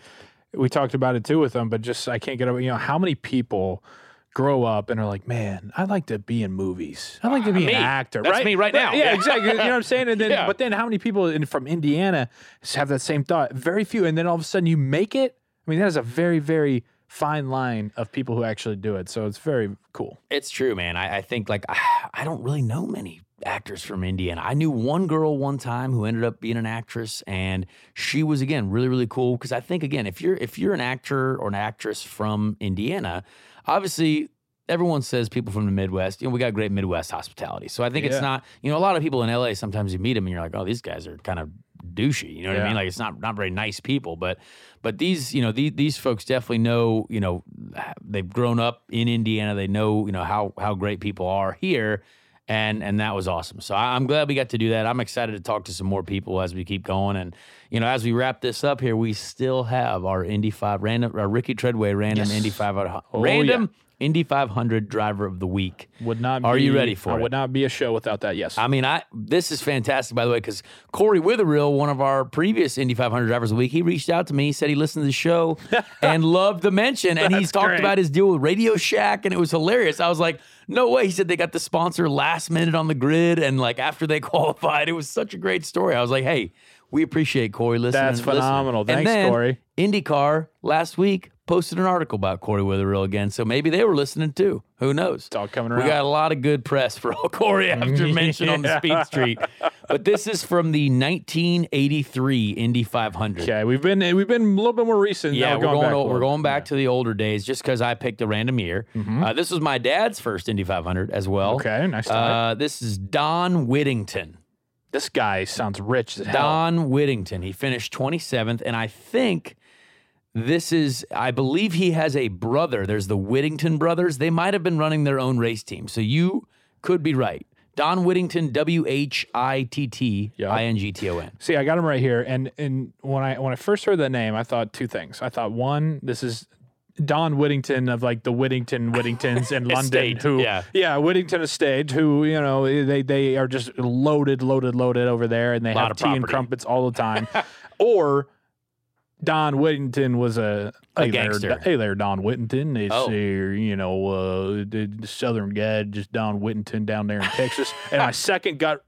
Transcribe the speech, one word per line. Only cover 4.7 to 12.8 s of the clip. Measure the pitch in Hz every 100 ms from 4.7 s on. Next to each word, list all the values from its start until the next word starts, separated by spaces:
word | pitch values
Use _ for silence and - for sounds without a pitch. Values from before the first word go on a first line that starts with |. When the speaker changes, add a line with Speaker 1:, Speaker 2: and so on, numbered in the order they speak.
| 107 101
Speaker 1:
and | 113
are |
like, | 107 98 -
"Man, | 120 104 95 101 -
I'd | 190
like | 202 -
to | 107
be | 101 117
in | 101
movies. | 95 95 90 76 - - -
I'd | 233
like | 269
to | 208
be | 185 156
Speaker 2:
Me. |
Speaker 1:
an | -
actor." | 127 135 131 117
Speaker 2:
That's | 135 208
Speaker 1:
right? | 220
Speaker 2:
me |
right | 190 208
Speaker 1:
But | -
Speaker 2:
now. | 233
Speaker 1:
yeah, | 269 302
Speaker 2:
Yeah. |
Speaker 1:
exactly. | - 294 254 208
You | 226
know |
what | 226
I'm | 247
saying? | - 254 247
And | 220
then, | 220
Speaker 2:
<laughs> | 262
Yeah. | 156
Speaker 1:
but | 202
then | 254
how | 202
many | 233 208
people | 233 202 175
in, | 156
from | 147 147 131
Indiana | 170 147 151 196 160 120 - - - -
have | -